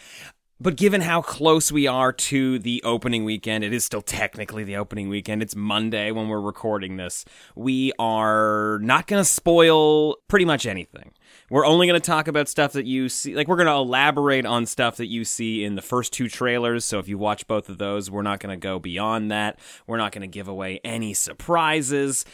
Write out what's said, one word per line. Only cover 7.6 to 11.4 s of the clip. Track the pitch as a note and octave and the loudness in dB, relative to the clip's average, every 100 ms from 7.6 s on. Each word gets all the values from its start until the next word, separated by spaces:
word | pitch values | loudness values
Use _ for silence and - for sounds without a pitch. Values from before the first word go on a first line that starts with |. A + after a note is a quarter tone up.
| B2 C3 C3 - | -2 0 0 -2
are | A#2 A2 A2 G#2+ G#2+ G#2+ G#2+ G#2+ | -2 0 2 4 4 2 0 -2
not | G#2+ C#3+ - | 4 2 4
gonna | G3+ F#3 | 0 2
spoil | - - E3+ E3 D#3 D3+ D3+ D3+ - - | 2 4 6 8 8 6 6 4 0 0
pretty | G3+ F3 | 2 4
much | C#3+ A#2 | 2 -2
anything. | F#2+ - - - _ _ - | -6 -10 -16 -20 _ _ -20